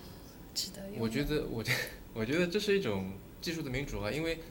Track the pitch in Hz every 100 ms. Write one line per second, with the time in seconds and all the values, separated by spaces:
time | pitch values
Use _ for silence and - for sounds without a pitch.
0 | - - - - - - - - - -
1 | 113 131 143 151 - 120 110 123 - -
2 | - 113 110 160 175 208 208 196 139 98
3 | 95 98 - - 170 165 139 127 143 107
4 | 104 135 165 160 -